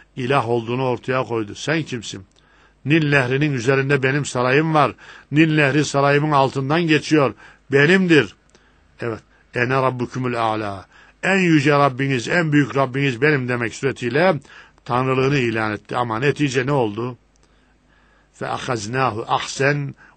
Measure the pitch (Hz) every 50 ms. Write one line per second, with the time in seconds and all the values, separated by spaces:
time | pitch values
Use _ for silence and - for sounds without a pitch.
0 | _ _ - 139 123 120 139 135 110 117 120 120 113 117 123 131 131 127 120 -
1 | - 131 127 131 120 104 120 113 107 104 - - - 143 160 165 147 - 131 117
2 | - - - 101 - _ _ _ _ _ _ _ _ _ _ _ - 131 156 143
3 | 147 143 147 139 123 123 131 139 151 151 135 120 110 135 135 135 135 135 143 135
4 | 131 131 139 147 131 - - 123 123 127 135 151 160 160 156 151 139 107 - -
5 | - - - - - - 139 151 165 156 156 151 147 135 135 156 139 - - 139
6 | 143 139 143 143 151 151 147 135 135 123 - 135 135 135 156 175 170 156 156 143
7 | - - 156 151 135 113 98 - - - - _ _ - 131 139 143 160 190 190
8 | 185 170 160 135 107 92 - _ _ _ _ _ _ _ _ _ _ _ _ -
9 | 120 120 110 - - _ _ _ _ _ - 120 120 123 131 135 131 127 127 123
10 | 120 - - 127 127 123 117 117 113 110 110 107 107 101 98 95 - _ _ -
11 | - _ _ _ - 180 196 190 180 170 160 147 131 147 147 143 143 139 127 123
12 | 139 135 135 120 110 - 160 175 165 151 147 147 135 120 - 139 135 127 123 139
13 | 139 131 117 113 143 156 151 135 123 120 123 120 117 104 - - 143 131 - -
14 | 123 120 123 151 180 190 165 135 - - - - - _ _ _ - - 120 127
15 | 131 131 131 131 131 139 147 135 120 117 110 113 110 107 104 101 _ - 123 123
16 | 120 117 110 113 139 143 139 - 147 135 120 135 123 139 147 135 117 107 101 113
17 | 120 127 120 - _ _ _ _ _ _ _ _ _ _ _ _ _ _ _ _
18 | _ _ _ _ _ _ _ - 131 127 120 123 - 127 123 110 101 107 123 135
19 | 131 120 104 113 - - 110 123 - - - - 135 143 147 143 143 135 - _
20 | - - _